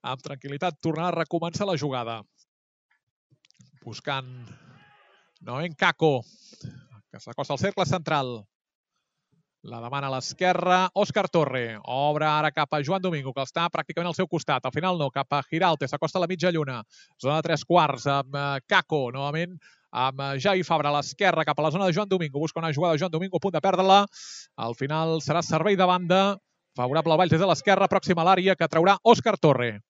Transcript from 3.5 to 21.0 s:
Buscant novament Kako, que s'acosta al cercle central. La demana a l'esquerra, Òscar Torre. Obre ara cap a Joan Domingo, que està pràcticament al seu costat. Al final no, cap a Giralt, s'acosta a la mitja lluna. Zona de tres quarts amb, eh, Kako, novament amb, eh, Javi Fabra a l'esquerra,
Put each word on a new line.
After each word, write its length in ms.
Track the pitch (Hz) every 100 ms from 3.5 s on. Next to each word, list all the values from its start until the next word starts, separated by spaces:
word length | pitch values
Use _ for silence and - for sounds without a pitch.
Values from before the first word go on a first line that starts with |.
| _ _ _
Buscant 440 | 117 107 - 135 127 127 117 - - - _ _ _ _ _ _
novament 360 | - 127 175 151
Kako, 400 | 185 - 160 131 - _ - - - 123 - 107 _
que 100 | -
s'acosta 360 | - 117 139
al 60 | 139
cercle 240 | 196 196 160
central. 460 | 180 160 151 131 117 104 _ _ _ _ _ _ _ _ _ _ _
La 160 | - 117
demana 240 | 117 139 139
a 60 |
l'esquerra, 640 | 131 - - 180 180 180 185 185
Òscar 320 | 196 208 214 185
Torre. 480 | 170 139 131 117 107 -
Obre 360 | 127 147 151 156
ara 240 | 151 151
cap 200 | 151 -
a 60 | 151
Joan 180 | 139 190
Domingo, 300 | 185 156 135
que 80 | 131
està 220 | 131 - 170
pràcticament 360 | - 147 165 175
al 80 |
seu 120 | 160 180
costat. 320 | 170 - 135
Al 100 | 131
final 240 | 151 185 175
no, 100 | 139
cap 200 | 139 139
a 60 | 147 -
Giralt, 360 | 165 180 156 135
s'acosta 320 | 160 160 185
a 40 |
la 60 | 170
mitja 200 | 185 180
lluna. 260 | 165 139 120 107 - _ _
Zona 200 | 131 156
de 80 | 160
tres 180 | 151 -
quarts 400 | 175 151 123 143
amb, 280 | 139 131
eh, 240 | 143 143 139 _
Kako, 340 | 196 - 156 123
novament 420 | 131 143 156 175 180 _ _ _
amb, 300 | - 131 135
eh, 180 | 139 139
Javi 240 | 196 190
Fabra 280 | 165 165 147
a 60 |
l'esquerra, 440 | 147